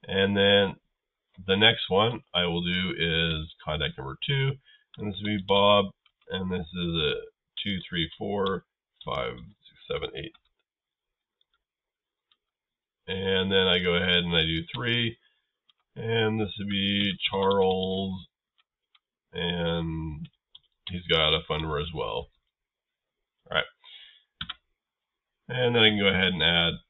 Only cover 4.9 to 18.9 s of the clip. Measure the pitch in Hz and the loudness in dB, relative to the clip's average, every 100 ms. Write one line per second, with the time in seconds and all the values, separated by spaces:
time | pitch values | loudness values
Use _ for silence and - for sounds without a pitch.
4.9 | - 107 95 104 107 95 98 101 104 98 | -10 -8 -6 -4 -4 2 4 6 6 4
5.9 | - _ _ - 95 92 90 80 90 87 | -4 _ _ -10 -6 -4 -4 -6 -6 -4
6.9 | 82 76 64 - _ _ - 101 95 - | 0 -2 -2 -8 _ _ -10 -6 -6 -6
7.9 | 87 78 - 104 101 98 92 _ _ _ | -4 -6 -6 -6 -2 -2 -4 _ _ _
8.9 | _ - 64 60 62 60 - - _ - | _ -8 -4 -4 -8 -16 -20 -20 _ -8
9.9 | 78 78 - - - _ _ _ _ _ | -8 -6 -10 -12 -14 _ _ _ _ _
10.9 | _ _ _ _ _ _ _ _ _ _ | _ _ _ _ _ _ _ _ _ _
11.9 | _ _ _ _ _ _ _ _ _ _ | _ _ _ _ _ _ _ _ _ _
12.9 | _ - 95 95 95 95 95 92 92 90 | _ -8 -4 0 0 2 4 4 2 2
13.9 | 87 90 87 87 85 80 80 82 123 123 | 0 2 2 2 0 0 -2 -4 -6 -2
14.9 | 120 117 - _ _ _ _ _ _ _ | 0 -2 -4 _ _ _ _ _ _ _
15.9 | - 113 113 110 110 104 - 101 101 98 | -10 -2 0 2 0 -4 -4 -4 -2 0
16.9 | 101 101 92 - 98 98 98 92 92 95 | 0 0 -2 -4 0 2 4 2 2 -2
17.9 | 95 98 92 85 _ _ _ _ _ _ | -2 -4 -6 -12 _ _ _ _ _ _